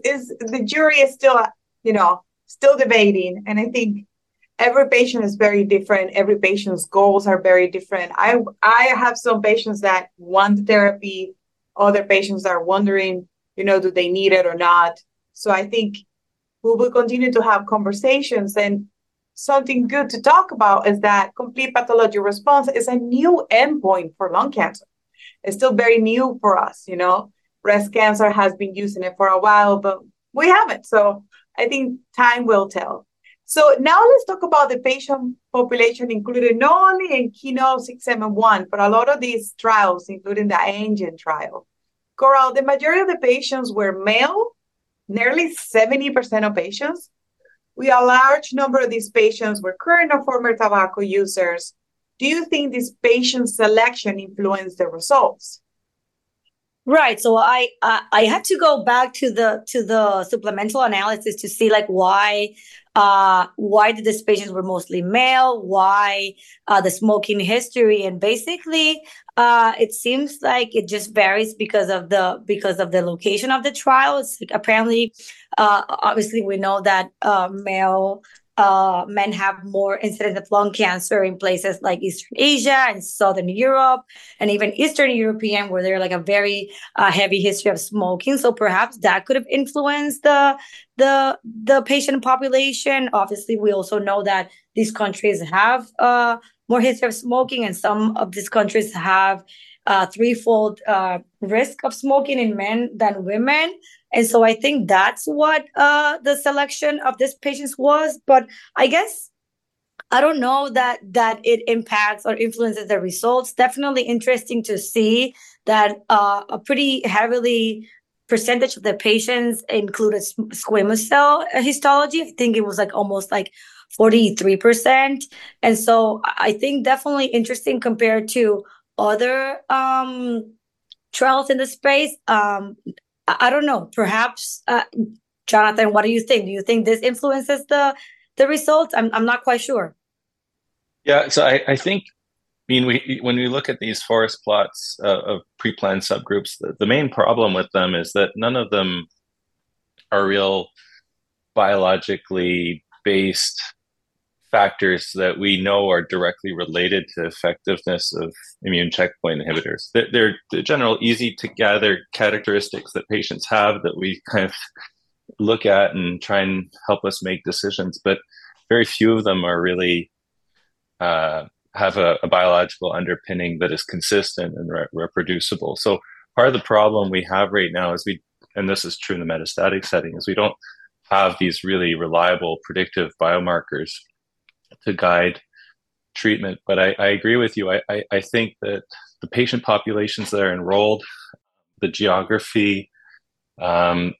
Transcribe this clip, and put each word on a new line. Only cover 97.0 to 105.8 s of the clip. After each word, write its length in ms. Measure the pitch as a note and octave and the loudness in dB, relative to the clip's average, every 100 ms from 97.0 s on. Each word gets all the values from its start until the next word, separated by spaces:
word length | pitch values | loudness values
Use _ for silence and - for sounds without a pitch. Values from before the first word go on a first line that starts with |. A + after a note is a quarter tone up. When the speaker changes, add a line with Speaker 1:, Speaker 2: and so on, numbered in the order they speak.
| B3 | -2
Speaker 2:
of 80 | |
smoking, 500 | A3 A#3+ B3 B3+ C4 | -4 -2 -2 0 -2
and 120 | A3 F3+ | -6 -4
some 400 | G#3 G#3 G#3+ G#3+ | -2 0 0 -2
of 160 | F#3 | -4
these 160 | G3+ F#3+ | -6 -4
countries 440 | A3+ G#3 A3+ G#3+ | 0 0 0 -4
have, 520 | F#3 F3 F#3+ F#3+ F#3+ - - - _ - | -6 0 2 2 0 -8 -20 -20 _ -2
uh, 200 | G3 F#3 | 0 0
threefold, 760 | G3+ A#3 A3+ A3+ A3+ G#3+ G#3 - | 0 0 0 0 2 0 -4 -2
uh, 320 | G3+ F#3+ F3+ - _ | -2 -2 -6 -10 _
risk 440 | G3 G#3+ C4+ - | -4 -2 -2 -4
of 100 | C4 | -8
smoking 460 | - C#4 C#4 C#4 C4+ | -6 0 0 0 -2
in 160 | A#3 G3+ | -2 -2
men 340 | G3 A3+ A#3+ | -4 -4 -4
than 320 | A3 A3 G3 | -2 -2 -2
women. 540 | F#3 G#3 B3 D4 E4 F#4+ _ _ _ | -4 -2 0 0 -2 -6 _ _ _
And 160 | - A3+ | -2 2
so 160 | A#3 | 4
I 120 | A3+ | 4
think 340 | A3+ C#4 D4 F3+ | 2 0 -2 2
that's 380 | F#3+ G3 - - | 2 2 0 -6
what, 400 | D4 D4+ D#4 D4+ | 0 0 0 -2
uh, 400 | - | 2